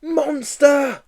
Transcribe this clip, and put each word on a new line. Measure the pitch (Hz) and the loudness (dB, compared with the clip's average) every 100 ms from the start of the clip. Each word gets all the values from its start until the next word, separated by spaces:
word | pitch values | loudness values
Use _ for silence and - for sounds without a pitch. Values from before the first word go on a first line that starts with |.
monster! | 302 330 294 294 226 - 285 285 277 220 | -2 -2 -2 -4 -8 2 4 4 0 -6